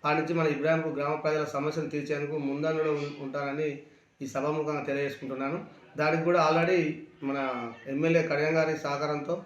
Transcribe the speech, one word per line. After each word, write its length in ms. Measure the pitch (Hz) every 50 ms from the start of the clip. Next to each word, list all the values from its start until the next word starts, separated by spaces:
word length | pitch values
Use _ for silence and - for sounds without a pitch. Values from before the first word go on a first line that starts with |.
| -
పాటించి 300 | 147 156 160 156 165 170
మన 120 | 165 160
ఇబ్రాహింపూర్ 480 | 151 143 135 147 156 165 160 160 160 139
గ్రామ 200 | 139 143 143 156
ప్రజల 300 | 156 - 156 151 151 151
సమస్యలు 440 | 143 - 139 143 151 147 160 151 -
తీర్చేందుకు 480 | 147 147 139 147 151 143 147 143 156 151
ముందంజలో 540 | 139 139 139 147 151 160 160 156 156 156
ఉం-, 220 | 151 143 143 143 143 143
ఉంటానని 640 | 143 135 131 143 143 139 139 151 156 151 139 139 - - - - _ _ _ _
ఈ 40 | 139
సభాముఖంగా 580 | 127 - 135 135 151 151 156 151 151 147 147 -
తెలియజేసుకుంటున్నాను. 800 | 143 139 139 143 139 - - 135 127 131 131 135 139 160 196 - - - - - - - -
దానికి 260 | 151 156 160 160 160
కూడా 160 | 170 175 175 156 156
already 440 | 160 165 170 180 190 175 156 151 - - - - - -
మన 160 | 143 135 139 139 135 131 127 120 120 117 110 - -
ఎమ్మెల్యే 360 | 135 135 139 160 165 165 165
కడియం 340 | 160 160 147 147 151 156 160
గారి 220 | 160 160 156 156 151
సహకారంతో 560 | - 143 143 143 151 147 151 143 143 - 170 196 -